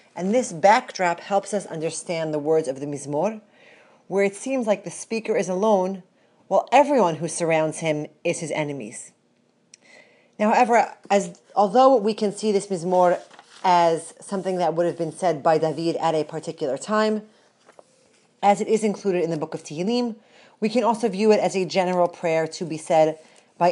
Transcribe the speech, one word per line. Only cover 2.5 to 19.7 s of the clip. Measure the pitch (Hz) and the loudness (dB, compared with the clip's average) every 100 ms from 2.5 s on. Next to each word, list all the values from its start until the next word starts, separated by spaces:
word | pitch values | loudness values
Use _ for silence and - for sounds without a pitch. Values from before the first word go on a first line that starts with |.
| 160 139 | 0 0
of | 131 | -4
the | 143 | -8
Mizmor, | 143 139 147 190 220 - _ - - _ _ - | -8 -6 -2 -2 -4 -14 _ -20 -20 _ _ -6
where | 190 196 | -2 0
it | 196 | -2
seems | 254 269 220 | -4 -2 0
like | 196 | -2
the | 175 | -4
speaker | - - 226 214 208 | -14 -8 -6 -2 -2
is | 180 | -2
alone, | 185 220 202 185 190 - _ _ _ - | 0 2 2 2 -4 -12 _ _ _ -2
while | 196 - | 0 4
everyone | 262 285 285 180 151 | 4 6 4 2 0
who | 160 | -6
surrounds | - 165 160 156 151 | -4 0 2 0 -2
him | 165 151 151 _ 175 | -4 -2 -6 _ -6
is | 165 | -4
his | 147 | -4
enemies. | 151 151 139 110 - - _ _ _ _ _ _ _ _ - _ _ _ - | -4 -6 -8 -12 -16 -20 _ _ _ _ _ _ _ _ -20 _ _ _ -2
Now, | 214 | 2
however, | 220 240 233 - - - | 4 4 4 2 -4 -2
as, | 202 180 - _ - | 0 0 -8 _ 0
although | 202 214 262 262 | 2 6 6 6
we | 202 | 2
can | 214 214 | -2 -2
see | - 220 | -2 -2
this | 196 196 | 0 -2
Mizmor | 190 170 185 180 170 - - - - | -6 0 4 4 2 -4 -20 -20 -4
as | 190 175 170 165 - - | 2 4 4 2 -4 -18
something | - 196 185 185 | -10 -6 -4 -2
that | 170 170 | 0 0
would | 175 | -2
have | 147 | -2
been | 160 | -6
said | 156 185 156 165 | -2 -2 0 2
by | 160 | 2
David | 160 147 165 156 | 2 -2 -4 -2
at | 165 156 | 0 0
a | 147 | -2
particular | 160 160 160 - 139 | -6 -10 -6 -6 -6
time, | - 214 220 214 214 _ _ _ _ - _ _ _ _ _ _ 202 | -4 0 0 -2 -6 _ _ _ _ -20 _ _ _ _ _ _ 0
as | 196 | 2
it | 208 | 2
is | 214 | 0
included | 214 190 202 175 | 0 -2 -2 -2
in | 165 | -2
the | 165 | -2
book | 156 160 | -6 -10
of | |
Tehillim, | - | -10